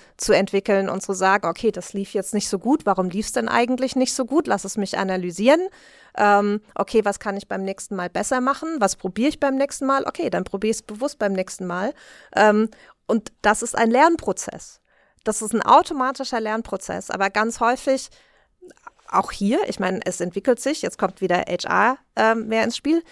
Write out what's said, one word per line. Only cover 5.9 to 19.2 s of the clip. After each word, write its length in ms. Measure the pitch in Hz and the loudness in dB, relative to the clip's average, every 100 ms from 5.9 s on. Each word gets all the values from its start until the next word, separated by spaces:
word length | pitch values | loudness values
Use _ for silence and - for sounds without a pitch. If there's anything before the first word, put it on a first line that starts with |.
| - - - | -20 -14 2
Ähm, 420 | 208 202 208 208 - | 4 6 4 -2 -4
okay, 320 | - 202 220 214 | -6 0 2 2
was 140 | 202 | -2
kann 180 | 214 196 | -6 -8
ich 100 | - | -6
beim 140 | 190 | -6
nächsten 340 | 190 190 - 196 | -6 -8 -8 -6
Mal 140 | 180 | -4
besser 320 | 185 208 254 | -4 -2 0
machen? 340 | 254 269 320 311 | 0 -2 -4 -2
Was 160 | 196 - | -2 -2
probiere 340 | 185 208 269 | -6 0 -2
ich 100 | - | 0
beim 160 | 277 269 | -2 0
nächsten 300 | 277 - 269 | -2 -2 0
Mal? 180 | 269 | 0
Okay, 240 | 277 - 330 | -2 -4 -4
dann 160 | 175 | -2
probiere 280 | 185 196 214 | -4 -4 -2
ich's 100 | 220 | -2
bewusst 360 | - 214 285 - | -8 -6 -6 -2
beim 140 | 208 | -2
nächsten 340 | 190 185 - 180 | -2 -4 -8 -6
Mal. 280 | 175 214 - - - - - | -4 -4 -6 -20 -20 -6 4
Ähm, 320 | 214 208 220 - - _ - | 6 6 2 -4 -20 _ -2
und 260 | 220 - _ | -2 -2 _
das 200 | 208 214 | 0 0
ist 140 | 240 - | -2 0
ein 140 | 226 | 2
Lernprozess. 920 | 247 330 339 - 185 - - - - _ _ _ _ | 6 4 4 -2 -4 -8 -12 -18 -20 _ _ _ _
Das 180 | - 214 | -6 -4
ist 100 | 214 | -2
ein 100 | 226 | -2
automatischer 760 | - 269 359 302 262 262 269 233 | 6 6 6 -2 -2 -4 -6 -4
Lernprozess, 680 | 214 220 - - - 180 - | -2 -4 -4 -8 -6 -8 -6
aber 180 | 185 196 | -2 0
ganz 300 | 208 226 - | 2 -2 0
häufig 520 | 233 247 - 262 - _ _ _ _ _ 359 _ - _ - | 0 0 0 -2 -2 _ _ _ _ _ -20 _ -20 _ -2
auch 200 | - | 0